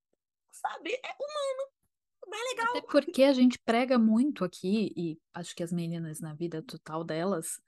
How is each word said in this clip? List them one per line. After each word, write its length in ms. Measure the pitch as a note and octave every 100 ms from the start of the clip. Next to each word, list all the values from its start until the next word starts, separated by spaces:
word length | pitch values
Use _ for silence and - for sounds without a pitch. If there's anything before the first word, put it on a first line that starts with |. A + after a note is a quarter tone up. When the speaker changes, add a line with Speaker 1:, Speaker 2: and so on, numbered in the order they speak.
| _ _ _ _ _
Speaker 1:
sabe, 400 | - - - D#4+
é 160 | B4 - -
humano, 500 | C#5+ D5+ C#5 C5 C#5 _ _ _ _ _ F#4+
mais 140 | G#4+ B4
legal. 180 | B4 A#4
Speaker 2:
Até 100 | B4
porque 400 | - C#4+ E4+ B3+
a 100 | C4+
gente 260 | B3+ B3+ -
prega 340 | - A3+ B3+ B3
muito 460 | A3 A3 D4 -
aqui, 480 | F3+ - F#3 A3 F#3+ -
e 220 | E3+ D#3 _
acho 220 | E3+ E3+
que 80 | -
as 100 | E3+
meninas 480 | F3 E3 E3+ E3 D#3
na 140 | D#3+
vida 280 | D3+ E3+ D#3
total 400 | C#3 D#3+ - D#3+
delas, 560 | E3 D#3+ F#3 E3 - -